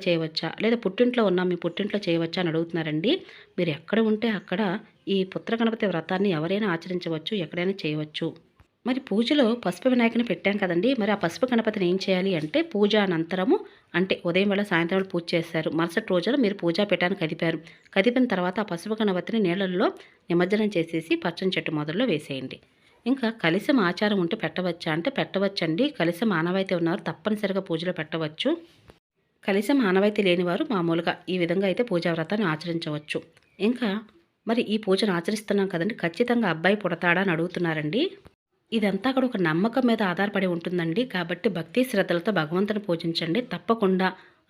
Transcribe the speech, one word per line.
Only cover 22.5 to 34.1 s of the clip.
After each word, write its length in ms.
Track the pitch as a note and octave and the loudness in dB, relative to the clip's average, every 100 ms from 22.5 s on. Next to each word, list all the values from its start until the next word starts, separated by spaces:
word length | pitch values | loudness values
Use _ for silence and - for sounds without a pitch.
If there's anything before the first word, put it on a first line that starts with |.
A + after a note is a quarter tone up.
| - _ _ _ _ A#3 | -14 _ _ _ _ -4
ఇంకా 220 | C4+ A3 A3+ | -2 -2 0
కలిసం 340 | E3 F3+ B3+ C4+ F3 | 0 0 2 2 2
ఆచారం 280 | F3 G#3 G3+ | 2 0 2
ఉంటే 120 | E3+ F3 | 0 -2
పెట్టవచ్చా 460 | D#3 E3+ F3+ E3+ E3+ D#3 | -4 -4 -4 -4 -2 -2
అంటే 140 | C4+ G3 | -2 -2
పెట్టవచ్చండి. 680 | D#3 F#3+ G3 G3 D#3+ E3 D4 - | -2 -2 -2 -2 -2 0 -2 0
కలిసం 300 | E3+ E3+ A#3 E3 | -2 0 0 0
ఆనవాయితీ 340 | E3+ F#3+ F#3+ F3+ | 0 0 0 0
ఉన్నారు 220 | E3 G3+ - | 0 -2 -4
తప్పనిసరిగా 520 | D#3 G#3+ G#3+ G3 F#3+ F#3+ | -4 -4 -2 -2 -2 -4
పూజలో 260 | D#3+ F3 F3 | -4 -4 -6
పెట్టవచ్చు. 500 | D3+ E3 D3+ D3+ C4 E4+ - _ - - _ _ _ _ | -4 -4 -4 -2 -2 -2 -6 _ -20 -20 _ _ _ _
కలిసం 340 | - G3 A3 C#4+ G3+ | -2 0 2 2 4
ఆనవాయితీ 320 | F#3+ G#3 G#3 F#3+ | 4 4 2 2
లేనివారు 340 | F3 F3+ G3 D#4 | 2 0 -2 -2
మామూలుగా 400 | G3 E3+ E3+ E3+ - - | 0 0 0 0 -4 -4
ఈ 20 | F#3 | -2
విధంగా 220 | E3+ F3+ G3 | 0 0 0
అయితే 140 | F3 A#3+ | 0 -2
పూజా 180 | F3 E3+ E3 | 0 0 -2
వ్రతాన్ని 320 | D#3+ G#3+ F#3 | -2 -2 -2
ఆచరించవచ్చు. 640 | D#3 F3 E3 D#3+ D3+ - D#3 - _ _ - | -2 -4 -6 -4 -8 -6 -8 -8 _ _ -2
ఇంకా 300 | G#3 B3 A3 G#3 A3 | -2 0 -2 -4 -8